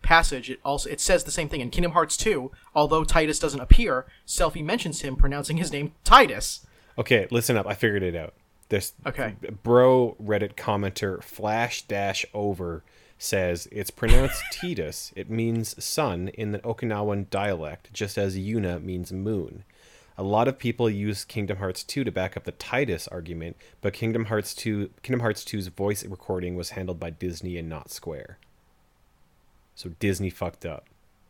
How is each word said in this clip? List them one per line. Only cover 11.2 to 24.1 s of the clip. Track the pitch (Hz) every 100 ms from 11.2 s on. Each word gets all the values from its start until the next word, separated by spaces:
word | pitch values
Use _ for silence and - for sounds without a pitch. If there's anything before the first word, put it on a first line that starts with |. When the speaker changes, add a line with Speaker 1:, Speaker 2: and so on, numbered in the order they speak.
Speaker 2:
Flash | - - 104 110 120 -
Dash | - 101 101 95 -
Over | 104 104 92 90 80 _ _ _ _
says, | - 101 90 87 -
"It's | - 101
pronounced | - 117 117 135 - -
<laughs> |
Tidus. | - 180 143 78 - - -
It | 95
means | 113 113 113 110 -
sun | - - 147 87 92
in | - 107
the | 104
Okinawan | 117 113 120 104 104 101 95
dialect, | 98 104 90 76 73 -
just | 107 104 -
as | 101 95
Yuna | 95 113 95 87
means | 90 90 85
moon. | 92 101 107 76 - - _ - - - -
A |
lot | 95 107 120
of | -
people | 123 110 117
use | 101 104 101
Kingdom | - - 101 98
Hearts | 98 90
two | - -
to | 117
back | 90 92 -
up |
the | -
Tidus | - - 123 139 85 -
argument, | 87 82 82 82 - - _
but | 101
Kingdom | - 113